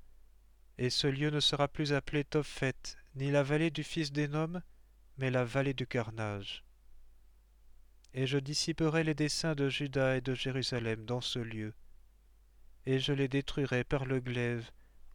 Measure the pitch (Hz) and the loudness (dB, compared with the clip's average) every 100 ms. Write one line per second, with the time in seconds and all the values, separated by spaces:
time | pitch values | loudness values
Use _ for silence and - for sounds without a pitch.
0 | - - - - - - - - 123 - | -20 -20 -20 -20 -20 -20 -18 -2 0 2
1 | 143 135 151 147 - 143 143 - 147 143 | 2 2 0 2 2 2 0 2 2 2
2 | - 147 - 156 143 - 131 - - - | 2 -2 2 0 0 -2 -2 -2 -10 -14
3 | - 135 139 143 135 151 165 151 147 165 | -14 -4 2 4 4 4 2 0 -4 -2
4 | 147 147 147 151 165 175 - - - - | -2 0 0 0 0 -4 -10 -20 -20 -20
5 | - - 127 127 120 135 139 131 127 123 | -18 -2 2 2 2 2 2 0 0 0
6 | 110 110 107 101 98 - - - - - | -2 -2 -4 -2 -6 -10 -12 -20 -20 -20
7 | - - - - - - - - - - | -20 -20 -20 -20 -20 -20 -20 -20 -20 -20
8 | - 131 131 139 135 151 - 156 160 160 | -10 -4 0 0 0 -2 -2 2 2 4
9 | 160 151 147 - 165 143 139 131 143 139 | 2 2 0 0 0 0 0 0 -2 2
10 | 131 131 127 127 135 127 117 123 113 110 | 2 2 0 -2 -2 -2 -2 -2 -2 -2
11 | 110 123 - 127 113 110 107 - - - | -2 -4 -2 -4 -4 -4 -6 -8 -18 -20
12 | - - - - - - - - 131 135 | -20 -20 -20 -20 -20 -20 -20 -10 0 0
13 | 131 139 139 139 - - 135 123 120 143 | 2 2 2 2 0 0 2 2 2 0
14 | 131 131 123 123 120 117 117 - - - | 2 0 0 0 0 -2 -6 -16 -20 -20
15 | - | -12